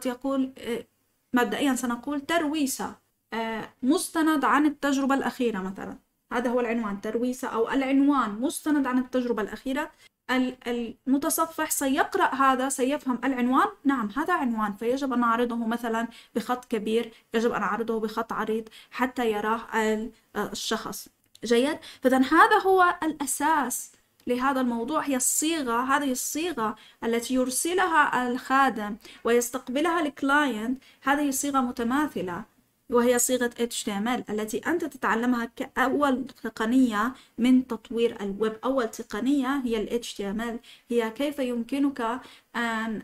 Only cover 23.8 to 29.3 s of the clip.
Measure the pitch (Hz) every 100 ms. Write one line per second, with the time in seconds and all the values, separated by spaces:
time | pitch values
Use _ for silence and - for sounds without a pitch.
23.8 | - _ _ _ - 247 262 262 247 233
24.8 | 233 311 277 254 - - 302 330 247 233
25.8 | 262 285 285 254 - 294 349 285 214 -
26.8 | - _ 226 233 233 254 254 254 330 370
27.8 | 370 320 285 247 254 247 - 269 269 220
28.8 | 208 196 - - 226